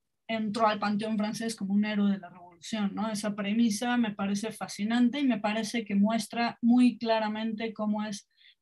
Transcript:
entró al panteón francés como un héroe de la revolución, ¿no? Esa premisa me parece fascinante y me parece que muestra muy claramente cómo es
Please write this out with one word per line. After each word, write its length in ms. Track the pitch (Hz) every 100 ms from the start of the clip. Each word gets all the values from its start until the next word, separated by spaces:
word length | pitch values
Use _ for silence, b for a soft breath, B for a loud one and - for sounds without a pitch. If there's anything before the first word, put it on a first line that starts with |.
| _ _ -
entró 400 | 226 220 208 220
al 120 | 208
panteón 380 | 208 202 220 214
francés 380 | 214 226 226 -
como 180 | 190
un 100 | 202
héroe 280 | 214 208 202
de 80 | 190
la 100 | 175
revolución, 640 | - - - - 220 196
¿no? 180 | 185 220
Esa 240 | 208 214 208
premisa 640 | 202 226 233 202 240 247
me 160 | 220
parece 380 | 202 196 202 220
fascinante 680 | - 190 - 208 240 240 285
y 60 | 277
me 140 | 214
parece 440 | 208 220 214 233
que 120 | 214 202
muestra 640 | 208 233 - 226 233 -
muy 360 | 233 247 247 -
claramente 760 | 226 220 214 214 226 214 226
cómo 320 | 214 214 214 214
es 240 | 208 - b b _